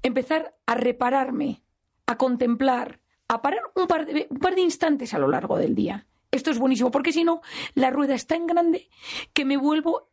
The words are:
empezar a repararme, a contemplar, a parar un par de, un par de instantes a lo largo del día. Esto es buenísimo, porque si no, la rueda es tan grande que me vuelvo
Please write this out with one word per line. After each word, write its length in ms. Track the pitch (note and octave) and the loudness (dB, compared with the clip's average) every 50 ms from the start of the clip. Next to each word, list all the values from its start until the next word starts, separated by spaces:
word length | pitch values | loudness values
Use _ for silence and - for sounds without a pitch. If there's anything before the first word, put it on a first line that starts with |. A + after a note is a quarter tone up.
empezar 520 | - C4 A#3 C4 B3+ - D#4 D#4+ D#4 - _ _ _ | 0 0 0 0 -2 0 -2 -2 -2 -6 _ _ _
a 80 | - A#3 | -2 -2
repararme, 880 | A#3 B3+ B3 A#3+ - B3+ B3 C4 C#4 C4 C#4 C4 D4+ C#4+ B3+ G#3+ _ _ _ _ _ _ _ _ _ _ | 2 2 0 0 2 0 2 2 2 0 0 -2 -4 -4 -4 -6 _ _ _ _ _ _ _ _ _ _
a 100 | - A#3+ | -4 0
contemplar, 840 | A#3 C4 B3+ B3 A#3+ B3+ A#3+ A#3+ A3 C4+ C4 B3+ A#3+ - - - _ _ _ _ _ _ _ | 0 0 0 2 0 2 0 2 2 2 2 2 0 -4 -8 -12 _ _ _ _ _ _ _
a 120 | A#3 A#3 | -2 0
parar 180 | - C#4 F4 A4+ - - _ | 0 -2 -2 -2 -6 -4 _
un 120 | F#4 F#4 | -2 0
par 200 | F4 F4 D#4+ D#4 | 2 0 0 0
de, 200 | D#4+ - D4+ - - | -2 -2 -4 -4 -4
un 80 | B3+ C4+ | -4 0
par 160 | - F#4 F#4 | 0 0 2
de 80 | F#4 | 4
instantes 520 | F#4 E4+ - - - D#4+ D4 C#4+ B3+ A3 G#3+ | 2 2 2 0 0 0 2 0 -2 -4 -2
a 40 | D3 | 0
lo 100 | C#3 C#3 | 2 2
largo 300 | - B2+ - - - E3+ | 2 0 0 -2 -2 0
del 160 | - - - | 0 0 0
día. 320 | - - E3+ F#3 G#3 - _ _ _ _ _ | 0 -2 -2 -4 -8 -12 _ _ _ _ _
Esto 200 | - C4 - D#4+ | -4 -2 0 0
es 80 | C#4+ A#3 | 0 2
buenísimo, 320 | C4 C4 C4 G#3 B3 B3+ | 2 2 2 2 0 0
porque 220 | A3+ C#4+ C4 E4 | 0 0 0 0
si 120 | D4+ E4 E4+ | 0 2 2
no, 180 | E4+ E4 E4+ - - - - - - _ | 2 0 0 -4 -14 -12 -12 -12 -6 _
la 160 | C#4 C4 B3+ | 0 0 2
rueda 240 | C4 D4 C#4+ C4+ C4+ | 2 0 0 0 0
es 120 | A#3+ - | -2 -2
tan 200 | - D#4+ E4+ E4+ | -4 -4 -2 0
grande 420 | E4 E4+ F4 E4+ E4+ E4 F#4 - _ _ _ - - - - - _ _ | 0 0 2 4 2 2 0 -4 _ _ _ -16 -14 -12 -12 -12 _ _
que 100 | - C#4 | -2 0
me 140 | C4+ C#4 C#4 | 2 0 2
vuelvo 500 | C4 D4 D4+ D#4 D#4 E4+ E4+ - _ _ | 2 2 0 2 0 -2 -2 -4 _ _